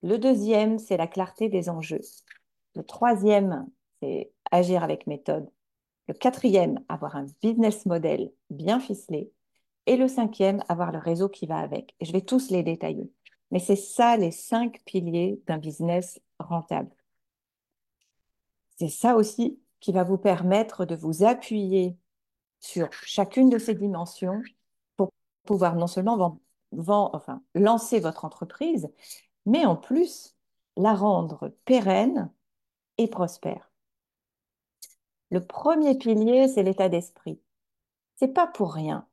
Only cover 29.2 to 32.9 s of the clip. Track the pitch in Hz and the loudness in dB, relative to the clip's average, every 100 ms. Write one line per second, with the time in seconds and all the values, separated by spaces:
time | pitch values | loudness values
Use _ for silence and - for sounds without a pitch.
29.2 | _ _ - 262 294 165 - 262 349 - | _ _ 0 2 4 0 0 0 0 -2
30.2 | - _ _ _ _ - 196 208 208 185 | -20 _ _ _ _ 0 2 2 2 0
31.2 | 170 151 - - - 254 196 190 233 311 | 0 -8 -12 -14 2 2 4 2 2 0
32.2 | 170 _ _ _ _ _ _ | -4 _ _ _ _ _ _